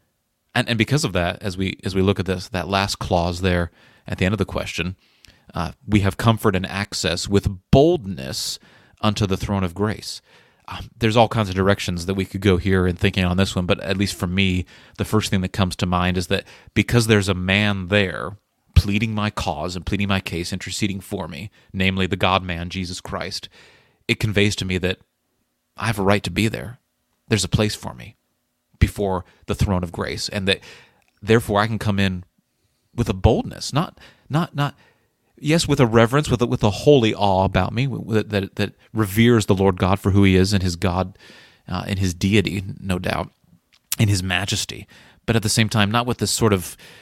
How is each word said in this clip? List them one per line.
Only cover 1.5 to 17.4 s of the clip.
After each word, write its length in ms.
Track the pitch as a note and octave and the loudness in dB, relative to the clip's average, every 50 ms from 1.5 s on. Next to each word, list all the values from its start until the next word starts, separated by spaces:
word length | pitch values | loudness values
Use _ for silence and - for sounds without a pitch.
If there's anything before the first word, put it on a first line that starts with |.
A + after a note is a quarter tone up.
| F2 | -4
we, 220 | F#2 F#2+ F#2+ - - - | -4 -4 -4 -4 -6 -8
as 120 | G2+ G2 | -4 0
we 80 | G2 F#2 | 2 2
look 160 | G2 G2 - | 2 2 0
at 80 | F2+ | -2
this, 200 | F#2 F#2 F#2 - - | -4 -4 -4 -6 -6
that 180 | - F#2 E2 | -6 -6 -2
last 320 | F2+ G2 F#2+ G2 G2+ - - | 0 0 0 0 -2 -4 -6
clause 420 | - - F#2+ F2 E2+ F2 F2 F2 | -2 0 0 2 2 0 -2 -2
there 300 | F#2 F#2 F2+ F2 F2 E2+ - _ _ _ _ _ _ | 0 0 0 0 -2 -4 -8 _ _ _ _ _ _
at 140 | - - - | -10 -4 -2
the 60 | G2+ | 0
end 100 | G#2+ G#2+ | 0 0
of 20 | |
the 80 | G2 F#2+ | 0 -2
question, 500 | - - - - - - - E2 F2+ F#2+ - _ _ _ _ _ - _ _ _ - - | -2 -4 -6 -6 -6 -6 -6 -6 -6 -8 -10 _ _ _ _ _ -20 _ _ _ -10 -8
uh, 160 | E2+ E2+ D#2 - _ _ | -6 -6 -6 -8 _ _
"We 140 | G#2 G#2+ G#2 | -2 0 0
have 140 | G2 G2 F#2 | 2 0 -2
comfort 400 | - - A#2 A2+ G2+ - A2 F#2 | 0 2 2 2 2 2 0 0
and 80 | F2+ F#2+ | 0 -2
access 640 | - E2+ G2 G2+ - - - - E2+ E2 F2+ - | -4 -6 -6 -6 -6 -6 -4 -4 -2 -2 -4 -2
with 440 | - G2+ G2 - G#2 G2 F2+ _ _ | 0 0 0 0 -2 -4 -8 _ _
boldness 880 | - C3+ C#3+ E3 F3+ D#3 G2+ F#2+ F#2 C2 C2 C2 F2+ - - - - - _ _ - _ _ _ _ _ | 4 6 6 6 2 0 -4 -8 -10 -10 -10 -10 -8 -8 -8 -8 -10 -12 _ _ -20 _ _ _ _ _
unto 240 | - G#2+ G2+ - G#2+ | -2 -2 0 0 0
the 100 | F#2+ F#2+ | 0 0
throne 280 | E2+ - - G2+ G2 F#2+ | -2 -2 -2 -2 -2 -2
of 100 | E2+ E2+ | -4 -2
grace." 480 | F#2 G#2 A2 - - - - - - - _ _ - _ _ _ _ _ | -2 -2 -2 -4 -6 -10 -14 -14 -14 -18 _ _ -20 _ _ _ _ _
Um, 240 | - - - - - _ | -16 -14 -14 -14 -16 _
there's 220 | - A#2 A2 G#2+ | -2 0 4 4
all 100 | A#2+ A2+ | 4 4
kinds 220 | G#2 - A#2 G#2+ F#2+ | 4 2 0 -2 0
of 60 | F2+ | 0
directions 500 | F#2+ F#2+ G2 G2 - - - F2 F2 E2+ | 2 2 2 2 0 -2 -4 -6 -4 -4
that 80 | F#2 G2 | -4 -2
we 100 | G2 F#2+ | -2 -4
could 180 | - - G2 | -4 -4 0
go 160 | F#2+ G2+ F#2 | 2 2 2
here 280 | E2+ E2 G2 F#2+ F#2+ F2+ | 2 2 2 2 2 2
in 100 | F2+ E2+ | 0 0
thinking 300 | - - G2 - G2 F#2 | 0 -2 0 0 0 0
on 120 | F2 F2+ | 2 2
this 180 | F#2 G2 G2 - | 2 0 0 -2
one, 100 | F#2 F2 | -2 -2
but 140 | F2 G2+ - | -2 -2 -2
at 180 | - - G2 | -4 -4 -2
least 160 | F#2+ G2+ F#2+ - | -2 -2 -2 -2
for 140 | - G2+ | -4 -4
me, 380 | F2 F2+ G2 G2 F#2 F2+ F2+ E2 - - - - - _ - | -2 0 0 0 2 0 -2 -4 -6 -12 -20 -20 -12 _ -8
the 60 | F#2+ | -4
first 260 | - - G#2+ - - | 0 0 0 0 0
thing 100 | G#2+ F#2+ | -2 -2
that 120 | F#2 F2+ - | -2 -2 -2
comes 220 | - G2 F2+ - | -2 -2 -2 -2
to 100 | - G2+ | -2 -2
mind 300 | F2+ F2+ F2 F2+ F2+ F2+ | -2 0 0 0 0 0
is 100 | F#2 F2 | -2 -2
that 180 | - G2 F#2+ - - - - - - - | -2 -4 -4 -4 -8 -16 -20 -20 -2 0
because 320 | - G#2 - - A#2+ A2+ | 0 0 2 2 2 4
there's 220 | A2 A2 G#2 F#2+ G#2 | 4 4 2 2 0
a 40 | F#2 | -2
man 540 | F#2 | -2